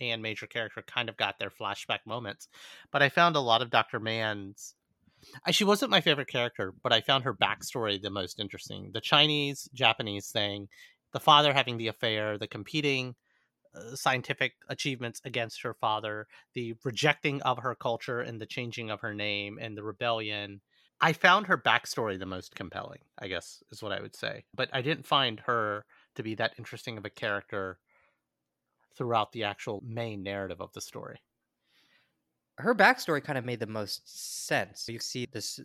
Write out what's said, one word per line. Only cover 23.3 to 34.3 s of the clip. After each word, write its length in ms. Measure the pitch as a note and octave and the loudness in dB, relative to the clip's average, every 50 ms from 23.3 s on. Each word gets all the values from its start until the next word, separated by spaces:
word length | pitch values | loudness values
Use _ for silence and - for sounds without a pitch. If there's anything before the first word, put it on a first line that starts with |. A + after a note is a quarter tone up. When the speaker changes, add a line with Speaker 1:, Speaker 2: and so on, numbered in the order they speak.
| F#2 E2+ - - - - _ - A2+ | -6 -6 -6 -8 -18 -20 _ -20 -16
Speaker 1:
is 100 | - A2+ | -10 -6
what 100 | G2+ F#2+ | -4 -4
I 80 | G2 | -4
would 140 | G#2 G#2+ - | -6 -8 -10
say. 280 | - - G#2+ - - - _ - | -8 -6 -6 -6 -8 -14 _ -6
But 160 | - B2+ - - | -4 -4 -2 -2
I 80 | C3 | -2
didn't 260 | A#2+ D3 D#3+ - B2+ | 0 0 -2 -2 0
find 340 | - D#3 C#3 C3+ A#2+ A2 - | 2 2 2 2 2 -2 -4
her 460 | - - A#2+ A#2 G#2+ G#2+ G2+ G#2 - _ _ _ _ _ - | -2 0 0 2 2 0 -2 -4 -8 _ _ _ _ _ -10
to 80 | - A2 | -8 -6
be 140 | A2 A2 | -6 -2
that 180 | G2+ A2+ A2 - - | 0 -2 -2 -2 -4
interesting 400 | A#2 - A#2+ A2 - B2 A2+ G#2+ | -14 -14 -14 -12 -10 -10 -10 -8
of 60 | G2 | -10
a 60 | G#2 | -10
character 720 | - - B2 G#2+ G2+ G2 - - A2+ G2 F#2+ F#2 F#2 _ _ _ _ _ _ _ _ _ _ _ _ _ _ _ _ _ _ _ _ _ _ _ _ | -8 -4 -2 -2 -2 -2 -4 -6 -6 -6 -6 -6 -8 _ _ _ _ _ _ _ _ _ _ _ _ _ _ _ _ _ _ _ _ _ _ _ _
throughout 360 | - C3+ A#2 A#2 A2 G#2 - - | -6 -2 0 2 2 2 0 -2
the 120 | A#2 G#2+ | -4 -2
actual 360 | G2+ G2 - - B2 G#2 G2 B2 | -2 -2 -4 -6 -8 -8 -8 -8
main 380 | A#2+ A2+ A#2 A#2 A2+ G#2+ G2+ F#2+ | -8 -6 -6 -6 -6 -6 -6 -6
narrative 380 | G2 G2+ G2 G2 F#2 F2 F2 | -4 -4 -4 -4 -6 -6 -8
of 120 | F#2 - - | -10 -10 -10
the 80 | - | -12
story. 400 | - - - A2 G#2 - - - _ _ _ _ _ _ _ _ _ _ _ _ _ _ _ _ _ _ _ _ _ _ _ _ _ _ _ - | -12 -12 -12 -12 -12 -12 -14 -16 _ _ _ _ _ _ _ _ _ _ _ _ _ _ _ _ _ _ _ _ _ _ _ _ _ _ _ -4
Speaker 2:
Her 160 | B2+ A3 B3 | 0 0 4
backstory 480 | G3+ F#3+ A3+ B3+ - - - D#3 C#3 - | 8 8 8 6 6 2 0 0 0 0
kind 140 | - C#3+ | -2 -4
of 80 | B2+ A#2 | -2 -2
made 140 | B2 A#2+ G#2+ | -4 -4 -4
the 80 | A2+ | -4
most 420 | G#2 A2 G#2+ G#2 G2 - - _ - - - - - | -4 -4 -4 -4 -4 -6 -10 _ -16 -16 -12 -12 -10